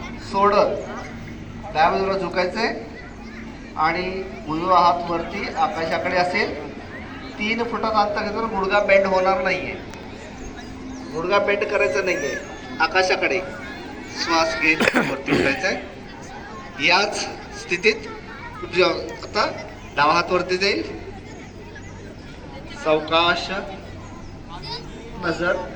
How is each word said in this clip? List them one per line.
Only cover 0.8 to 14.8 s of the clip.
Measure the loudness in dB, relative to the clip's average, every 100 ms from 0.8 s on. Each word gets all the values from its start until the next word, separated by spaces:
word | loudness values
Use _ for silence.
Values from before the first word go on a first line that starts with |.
| -4 -8 -10 -10 -12 -12 -12 -10 -4
डाव्या | 4 6
बाजूला | 6 2 2
झुकायचंय | 0 0 0 2 0 -2 -8 -12 -14 -14 -14 -12 -12 -12 -12 0
आणि | 0 2 -2 -4 -6 -8 -6
उजवा | -2 6 8
हात | 8 6 2
वरती | -2 -2 -4 -4
आकाशाकडे | 0 0 2 0 0 2 4
असेल. | 4 2 0 -2 -6 -10 -12 -12 -12 -12 -12 -4
तीन | 0 0
फुटाचं | 0 0 2 4
अंतर | 4 2
घेतलं | -2 -2
तर | -2 0
गुडघा | 4 4
बेंड | 8 8 8
होणार | 6 6 4
नाहीये, | 2 0 -2 -6 -10 -12 -12 -12 -12 -12 -12 -12 -12 -12 -10 -10 -8
गुडघा | -4 2 4
बेंड | 4 2
करायचा | 2 2 2 2
नाहीये, | 2 0 0 -4 -6 -12 -10 0
आकाशाकडे. | 2 4 4 4 2 0 -2 -8 -10 -10 -10 -12 -10 -6
श्वास | 2 4 4 2
घेत | 2 4